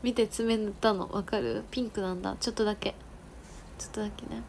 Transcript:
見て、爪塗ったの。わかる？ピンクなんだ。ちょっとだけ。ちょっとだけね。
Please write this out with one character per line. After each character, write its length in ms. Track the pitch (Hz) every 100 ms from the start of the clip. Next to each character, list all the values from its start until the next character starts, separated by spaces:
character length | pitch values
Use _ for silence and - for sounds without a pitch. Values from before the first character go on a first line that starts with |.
見 120 | 240
て、 140 | 240 220
爪 280 | - 226 226
塗 120 | 214
っ 40 |
た 220 | 202 220
の。 140 | 196 -
わ 140 | 202
か 180 | 180 214
る？ 240 | 120 214 233
ピ 120 | -
ン 80 | 233
ク 100 | 214
な 140 | 190
ん 80 | 180
だ。 140 | 190 190
ち 80 | -
ょ 40 |
っ 20 |
と 100 | 220
だ 100 | 214
け。 200 | 208 269 - - - - - - - - -
ち 80 | -
ょ 20 |
っ 20 |
と 80 | -
だ 80 | 208
け 160 | 208 -
ね。 160 | 226